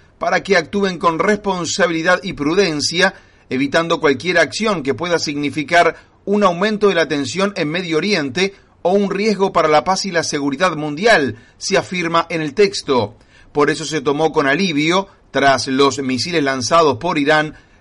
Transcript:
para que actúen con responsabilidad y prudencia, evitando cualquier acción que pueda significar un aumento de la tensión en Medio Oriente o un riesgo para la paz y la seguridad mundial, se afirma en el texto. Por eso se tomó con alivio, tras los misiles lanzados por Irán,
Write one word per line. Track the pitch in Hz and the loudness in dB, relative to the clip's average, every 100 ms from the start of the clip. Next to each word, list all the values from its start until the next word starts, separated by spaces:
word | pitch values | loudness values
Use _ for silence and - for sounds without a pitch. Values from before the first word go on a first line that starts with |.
| _ - | _ -8
para | 165 185 | -2 -2
que | - 185 | 2 0
actúen | 156 202 196 170 | 0 -2 -2 0
con | 175 160 | -2 0
responsabilidad | 185 208 202 180 160 - 180 160 165 180 | 0 0 -2 -4 -4 0 0 0 0 0
y | 190 | -2
prudencia, | 139 143 180 190 151 - 165 185 - - _ - | -4 0 2 2 0 -4 0 0 -2 -18 _ -6
evitando | 131 139 170 165 165 | -4 0 0 0 0
cualquier | 151 131 170 170 | 2 0 0 0
acción | 156 - 220 180 | 0 0 -2 -2
que | 131 | -2
pueda | 123 175 165 | -4 -2 -2
significar | 160 143 143 151 131 170 165 - _ _ - | -2 -4 -4 -4 0 4 4 0 _ _ -2
un | 208 | 2
aumento | 196 170 208 208 208 | 2 2 -2 2 2
de | 170 | 2
la | 156 | 0
tensión | 147 127 170 196 196 | -2 -4 -2 -2 -2
en | 151 | -4
Medio | 170 180 160 | -4 -2 -2
Oriente | 190 185 139 123 196 - _ _ | 0 -2 -2 -2 -4 -4 _ _
o | 175 | 0
un | 202 196 | 2 0
riesgo | 185 214 196 196 | 0 0 0 0
para | 175 156 | 2 4
la | 151 | 2
paz | 165 190 196 | 2 -2 -2
y | |
la | 170 | -2
seguridad | - 151 143 135 185 156 | -2 -2 -2 0 0 -2
mundial, | 151 147 226 190 131 110 - - | -6 0 2 4 2 -4 -14 -12
se | - 180 | -2 -2
afirma | - 180 165 165 165 | -2 -4 -2 0 0
en | 170 | -4
el | 156 | -2
texto. | 127 196 - - 127 104 - _ _ - | 2 0 0 -2 0 -2 -8 _ _ -6
Por | 147 147 | 0 0
eso | 147 143 | 0 -4
se | 151 | -4
tomó | 135 143 160 | -2 0 0
con | 151 139 | 0 0
alivio, | 143 196 147 156 185 196 _ _ | 0 0 0 0 0 -2 _ _
tras | - 139 160 143 | 0 2 2 0
los | 135 139 113 | 2 2 0
misiles | 131 127 165 170 | -4 -4 -2 -2
lanzados | 139 135 123 165 156 113 | 0 -2 0 2 4 2
por | 170 160 | -2 0
Irán, | 143 151 151 - _ _ | 2 2 0 -8 _ _